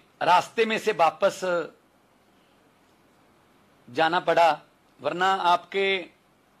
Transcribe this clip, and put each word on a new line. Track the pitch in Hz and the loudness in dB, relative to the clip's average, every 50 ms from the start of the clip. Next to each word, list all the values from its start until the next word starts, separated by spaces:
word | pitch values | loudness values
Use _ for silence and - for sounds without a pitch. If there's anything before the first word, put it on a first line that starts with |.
| _ _ _ _ | _ _ _ _
रास्ते | 135 156 180 180 165 - - - 220 | 0 2 2 2 2 0 -2 -2 -2
में | 220 220 208 | 0 -2 -2
से | - 214 | -2 -4
वापस | 208 156 170 156 - - - 196 190 - - 185 175 170 151 - - _ _ _ _ _ _ _ _ _ _ _ _ _ _ _ _ _ _ _ _ _ _ _ _ _ _ _ _ _ _ _ _ _ _ _ _ _ _ _ _ _ _ - | 0 2 2 2 2 2 0 0 0 -2 -4 -4 -4 -4 -4 -8 -12 _ _ _ _ _ _ _ _ _ _ _ _ _ _ _ _ _ _ _ _ _ _ _ _ _ _ _ _ _ _ _ _ _ _ _ _ _ _ _ _ _ _ -12
जाना | 123 147 160 160 170 180 | -4 -2 0 0 0 -2
पड़ा, | 156 170 165 160 170 165 151 156 - _ _ _ _ _ _ _ | 0 0 2 4 4 4 2 0 -6 _ _ _ _ _ _ _
वरना | 123 143 - 175 185 190 190 190 180 175 | -8 -6 -4 -2 0 0 0 0 2 0
आपके | 175 175 - _ - 196 196 196 196 185 165 - _ _ _ _ _ _ _ _ _ _ | 0 0 -2 _ -4 -4 -2 -2 -2 -4 -6 -12 _ _ _ _ _ _ _ _ _ _